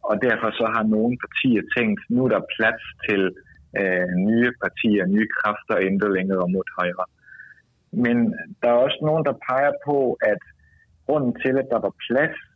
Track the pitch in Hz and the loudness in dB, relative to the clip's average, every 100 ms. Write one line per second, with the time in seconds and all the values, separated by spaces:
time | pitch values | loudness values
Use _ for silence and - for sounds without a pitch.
0 | 104 104 127 113 110 - 113 113 110 107 | -2 0 2 0 -2 -2 -2 0 0 2
1 | 113 123 - - 135 110 - - 113 101 | 0 -2 -6 -2 2 2 0 -2 0 -2
2 | - 120 127 104 - - 110 113 - - | -2 0 2 2 -2 0 0 0 -10 -10
3 | - 101 92 92 - - - - 98 90 | -2 0 0 -4 -20 -20 -10 -2 0 0
4 | 90 90 98 117 120 120 95 - 117 104 | 0 0 2 2 2 0 -6 -2 0 2
5 | 92 101 110 - 107 104 - 104 95 98 | 2 0 0 -2 -2 -2 -2 0 2 2
6 | 104 92 95 95 90 92 - - 90 90 | 2 0 0 0 0 -2 -4 -4 -4 -4
7 | 90 _ - - - - _ _ _ - | -8 _ -20 -20 -20 -20 _ _ _ -2
8 | 120 120 117 - - - 120 120 135 - | 0 2 0 -2 -12 -2 2 4 2 0
9 | 156 160 147 131 - 127 143 143 143 143 | 0 0 0 -4 -2 0 0 0 -2 0
10 | 127 120 113 104 - - _ _ _ _ | 0 0 0 0 -6 -20 _ _ _ _
11 | - 151 127 117 135 135 131 113 107 - | -2 0 0 -2 0 0 0 -2 -2 -6
12 | - 120 156 - - | -2 0 0 -4 -18